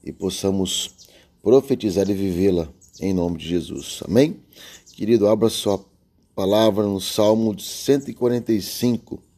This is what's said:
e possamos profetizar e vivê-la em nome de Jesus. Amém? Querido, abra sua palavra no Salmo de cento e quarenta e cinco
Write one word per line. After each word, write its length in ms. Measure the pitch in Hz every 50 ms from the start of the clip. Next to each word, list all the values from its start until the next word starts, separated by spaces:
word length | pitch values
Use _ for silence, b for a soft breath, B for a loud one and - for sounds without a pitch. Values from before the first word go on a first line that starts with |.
| _
e 80 | 80
possamos 800 | 76 _ 95 92 92 - - 98 95 98 95 90 - - - - _ b b b b b b b b _
profetizar 680 | - 104 120 135 135 - 131 123 - 107 85 98 98 95
e 40 | 104
vivê-la 540 | 95 98 98 87 85 95 98 90 85 82 73 - _ - _ _ -
em 140 | 82 98 95
nome 240 | 90 87 87 85
de 100 | 76 78
Jesus. 540 | 82 87 87 - - - - - - - - -
Amém? 320 | - 90 120 143 160 - - _ B B B B B B B B B -
Querido, 340 | - 104 104 120 110 101
abra 220 | 101 113 107 113 110
sua 340 | - - - 104 98 95 - _ _ _ _ _ _ _ _ _ _
palavra 520 | - 95 95 104 107 110 110 98 104 104
no 160 | 101 98 95
Salmo 520 | 90 - - - 107 107 110 113 113 110 101
de 80 | 90 -
cento 460 | - - - - - 139 143 139 123
e 40 | 113
quarenta 400 | - 123 120 123 120 110 - 113
e 80 | 101
cinco 600 | 92 - - - 120 123 120 110 - _ - - _ _ _